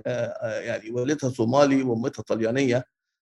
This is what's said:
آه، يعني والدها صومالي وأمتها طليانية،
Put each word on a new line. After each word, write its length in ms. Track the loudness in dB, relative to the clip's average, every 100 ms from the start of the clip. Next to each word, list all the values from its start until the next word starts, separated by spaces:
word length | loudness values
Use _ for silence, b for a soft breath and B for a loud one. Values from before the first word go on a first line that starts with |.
| -4
آه، 520 | -4 -4 -4 -6 -4
يعني 320 | -4 -6 -6
والدها 380 | -4 -2 0 -2
صومالي 540 | 0 2 6 6 4
وأمتها 400 | 2 0 -2 -6
طليانية، 640 | -4 -2 0 2 2 0 -2 _ _ _